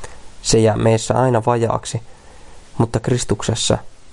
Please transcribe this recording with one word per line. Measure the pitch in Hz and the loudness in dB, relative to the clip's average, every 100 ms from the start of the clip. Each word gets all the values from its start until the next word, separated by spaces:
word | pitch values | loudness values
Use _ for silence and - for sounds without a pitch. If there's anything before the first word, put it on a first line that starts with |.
| - - - - | -14 -14 -16 -10
Se | - 113 | 0 4
jää | 110 110 | 4 2
meissä | 113 113 - | 2 2 2
aina | 117 131 120 117 | 2 4 2 2
vajaaksi, | 120 113 117 - 123 - - - - - - - - | 0 2 0 0 -8 -8 -18 -20 -20 -18 -20 -12 0
mutta | 117 117 | 0 2
Kristuksessa | - 123 - 113 - 113 - 120 - - - | 0 0 0 -2 -2 -2 0 0 -2 -16 -20